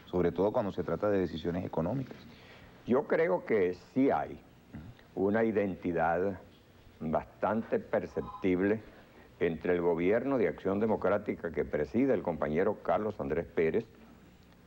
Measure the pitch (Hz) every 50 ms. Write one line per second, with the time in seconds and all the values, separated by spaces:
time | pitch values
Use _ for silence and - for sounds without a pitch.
0 | - - - 90 85 87 85 87 95 107 - 127 107 95 - - 76 80 82 82
1 | 101 104 101 95 90 80 80 78 80 87 80 92 98 - - 71 80 90 127 135
2 | 131 - - - - - - - - - - - - - - - - - 127 139
3 | 151 - 196 165 165 175 180 - - - 113 104 87 90 90 - - - - 131
4 | 135 127 87 73 69 67 67 - - - - - - - - 76 78 113 - -
5 | - - - - 95 101 104 110 113 113 98 104 101 95 90 - - 90 85 82
6 | 80 82 85 87 95 101 95 - - - - - - - - - - - - -
7 | 82 80 78 76 - - - - 104 95 107 117 - - 131 - - - - 101
8 | - - - - - - - - - 95 90 87 95 101 110 110 - - - -
9 | - - - - - - - - 85 85 82 78 - 90 90 87 85 87 85 82
10 | 87 92 107 120 127 139 139 123 98 80 - - - 95 98 104 113 110 101 -
11 | - - 101 104 - 117 101 - - 85 73 73 67 - - 76 76 - - 117
12 | 135 135 117 90 76 90 80 76 76 73 76 87 98 110 101 - - - 82 98
13 | 107 107 101 - 69 69 76 82 80 - - 90 82 80 82 107 - - - -
14 | - - - - - - - - - - - - -